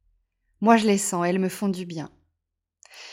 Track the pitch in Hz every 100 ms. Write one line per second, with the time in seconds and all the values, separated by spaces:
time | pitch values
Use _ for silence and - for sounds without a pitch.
0 | _ _ _ _ _ - 214 233 214 202
1 | - 180 175 190 185 185 202 185 175 160
2 | 143 _ _ _ _ _ _ _ - -
3 | -